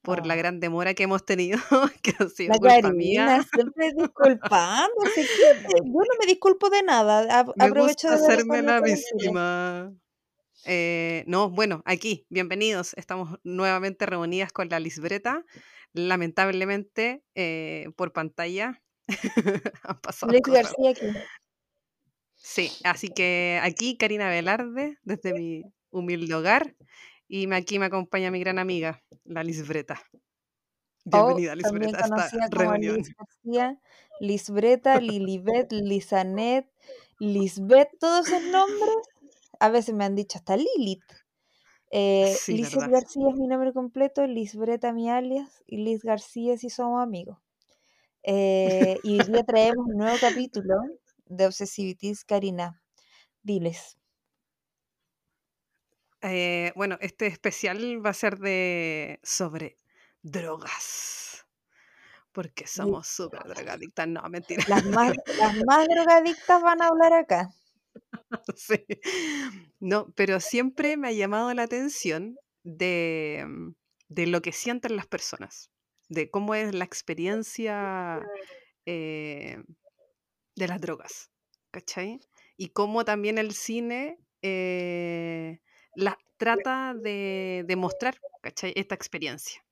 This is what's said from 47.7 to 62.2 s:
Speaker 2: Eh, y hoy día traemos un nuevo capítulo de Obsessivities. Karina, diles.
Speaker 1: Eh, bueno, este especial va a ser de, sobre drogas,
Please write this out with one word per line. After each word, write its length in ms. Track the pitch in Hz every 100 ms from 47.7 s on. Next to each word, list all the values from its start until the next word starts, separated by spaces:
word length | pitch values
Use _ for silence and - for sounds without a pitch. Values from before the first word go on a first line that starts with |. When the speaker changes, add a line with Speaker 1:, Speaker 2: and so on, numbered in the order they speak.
| _ _ _ _ _
Speaker 2:
Eh, 760 | - 196 196 190 190 190 190 190
y 160 | 214 208
hoy 60 | 190
día 180 | 226
traemos 420 | 233 226 226 247 240
un 100 | 208
nuevo 180 | 220 247
capítulo 540 | 240 233 254 214 190 190 262 339 _ _ _
de 200 | 180 190
Obsessivities. 760 | - 202 - 190 185 202 208
Karina, 580 | - 202 196 180 175 170 _ _ _ _ _ _
diles. 560 | 208 196 170 165 - _ _ _ _ _ _ _ _ _ _ _ _ _ _ _ _ _ _ _ _ _ _ _
Speaker 1:
Eh, 500 | 196 185 175 175 175 180
bueno, 220 | 196 180
este 260 | 196 - 214
especial 800 | 165 - - 196 196 240 233
va 60 | 214
a 40 |
ser 240 | 196 214 196
de, 800 | 196 185 180 175 165 156 147 147
sobre 540 | - - 180 156 156 _ _ _ _ _
drogas, 1200 | 160 180 165 156 160 - - - - - - - _ _ _ _ _ _ - -